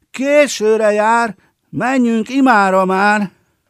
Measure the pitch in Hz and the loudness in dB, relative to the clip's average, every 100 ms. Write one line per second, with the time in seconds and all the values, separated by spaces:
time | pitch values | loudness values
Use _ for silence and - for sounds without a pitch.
0 | _ - 277 294 285 - 214 220 214 208 | _ -6 0 2 2 0 0 0 0 0
1 | 214 233 233 - _ _ _ 135 233 269 | 0 0 -2 -6 _ _ _ -6 -2 0
2 | 233 226 226 269 262 214 196 190 185 190 | 0 -2 -2 0 2 2 2 0 0 0
3 | 208 208 208 _ _ _ _ | 0 0 -4 _ _ _ _